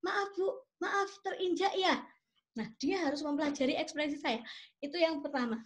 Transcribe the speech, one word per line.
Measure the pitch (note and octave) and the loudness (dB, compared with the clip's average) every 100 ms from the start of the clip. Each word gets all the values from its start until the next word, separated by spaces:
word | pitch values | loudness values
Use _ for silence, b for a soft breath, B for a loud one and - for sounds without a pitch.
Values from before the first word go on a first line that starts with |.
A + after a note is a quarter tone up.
Maaf, | F4 G4+ G4 | 0 0 -2
Bu, | G4 F#4+ - - _ | 0 0 -2 -10 _
maaf, | - - - - | -2 0 0 -2
terinjak | F#4+ - F#4 D#4 G4 F#4+ | -6 -2 0 2 2 4
ya? | F#4 C#4 - - _ _ _ | 4 2 0 -20 _ _ _
Nah, | - G#3+ - | -6 -6 -2
dia | C#4 F#4+ | 0 2
harus | D#4 C#4+ | 0 0
mempelajari | D4+ C#4+ D4 C#4+ C4 | 0 0 0 2 2
ekspresi | D#4 D#4 D4 D4+ | 2 -2 -2 -2
saya. | C#4+ D#4 A3+ A3+ B B _ | 0 -2 -2 -4 B B _
Itu | C#4+ | -6
yang | E4 E4 D#4 | 2 2 2
pertama. | C#4+ C#4+ A#3+ A3 | -2 -2 0 -2